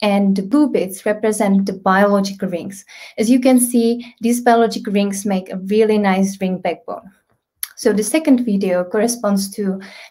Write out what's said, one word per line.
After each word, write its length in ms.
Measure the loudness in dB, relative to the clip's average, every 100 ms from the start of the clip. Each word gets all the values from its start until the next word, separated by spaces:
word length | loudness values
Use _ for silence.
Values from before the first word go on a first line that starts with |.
and 320 | 0 2 2
the 80 | 0
blue 260 | 0 2 2
bits 380 | 0 -4 -4 -4
represent 600 | -2 -2 0 2 2 0
the 80 |
biological 760 | -2 0 4 4 2 -2 -6 -6
rings. 360 | -6 -10 -14 -20 -20 -10 -2
As 140 | 2
you 80 | 4
can 220 | 4 4
see, 440 | 2 2 2 0 -8 -4
these 200 | -2 2
biological 520 | 4 4 2 -2 -2
rings 320 | 0 0 -4
make 240 | -4 -4 -4
a 100 | -10
really 380 | 0 2 2 2
nice 440 | 2 2 0 -2
ring 180 | -4 -4
backbone. 500 | -4 -6 -10 -14 -16 _ _ _ _ _ -16 -4
So 160 | 0
the 100 | 0
second 420 | 0 0 2 2
video 380 | 2 -2 0 -2
corresponds 680 | -2 -2 -2 -2 -2 -2 -4
to 280 | -6 -6 -6 -10 -20 -10